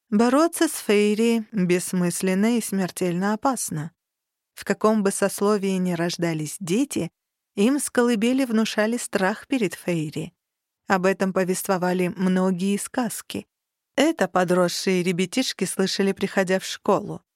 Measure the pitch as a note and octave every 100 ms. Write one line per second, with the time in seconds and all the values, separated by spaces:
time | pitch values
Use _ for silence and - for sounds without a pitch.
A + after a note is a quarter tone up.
0 | _ G#3+ A#3 C4+ E4 - D#4+ - - G#3
1 | G#3 G#3 A#3 A3+ G#3+ G#3+ F3+ F3+ - F#3
2 | F3 - F#3+ F#3 G#3+ A#3+ - G3 F3+ -
3 | F3+ F3 G3 G#3+ C4+ A#3+ - D#3 D#3+ -
4 | _ _ _ _ _ - - G3 G#3+ A3
5 | G3 - G3 - G3+ G#3+ G3 F#3+ F3+ E3+
6 | E3+ E3+ E3+ D#3+ D3+ - E3+ G3+ C#4+ -
7 | E3 - _ _ _ - G#3+ C#4+ - -
8 | A#3+ A#3 A#3 C4 C4 A3 A3 - G#3+ A#3+
9 | - G3 F#3+ A3 - C4+ F#3+ - - E3+
10 | D3+ E3 E3 - _ _ _ _ - G3
11 | F#3 F#3+ F#3+ F#3+ F3+ F#3 - F#3 F3+ F3+
12 | F3+ - F#3 F#3 F#3 F3+ G3 G3+ - -
13 | A3+ - - G3 - _ _ _ _ -
14 | D4+ D#4+ F#3+ F#3 F3+ F3+ F3 - - F#3
15 | F3 F3 F#3 - B3+ - F#3 - F#3+ -
16 | G3 G3 G3 - F#3 F#3+ - - - F3+
17 | F#3 D#3+ _